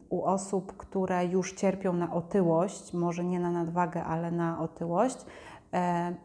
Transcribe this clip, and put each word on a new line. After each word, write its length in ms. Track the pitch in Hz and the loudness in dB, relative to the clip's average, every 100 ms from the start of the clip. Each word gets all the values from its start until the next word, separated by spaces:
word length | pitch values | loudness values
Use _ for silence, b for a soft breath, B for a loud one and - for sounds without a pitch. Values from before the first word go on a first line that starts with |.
| - | -4
u 160 | 180 | -2
osób, 520 | 175 196 196 196 190 - | 2 0 0 -2 -4 -10
które 500 | - 196 185 180 175 | -4 -2 0 2 2
już 260 | 185 180 | 2 0
cierpią 400 | - 196 190 190 | 0 0 2 0
na 200 | 175 170 | 0 0
otyłość, 800 | 175 170 202 170 165 185 - - | -2 2 4 6 6 2 -2 -6
może 300 | 175 175 170 | -2 0 0
nie 160 | 180 180 | -2 0
na 100 | 175 | 0
nadwagę, 540 | 175 170 175 170 170 | 0 0 0 0 -2
ale 260 | 156 160 170 | -2 -2 -2
na 300 | 170 165 165 | -2 -2 -2
otyłość, 580 | 165 - 170 175 262 - B B B B - | -6 -4 0 2 2 -2 B B B B -4
e, 420 | 180 180 175 175 180 | 0 2 0 -2 -6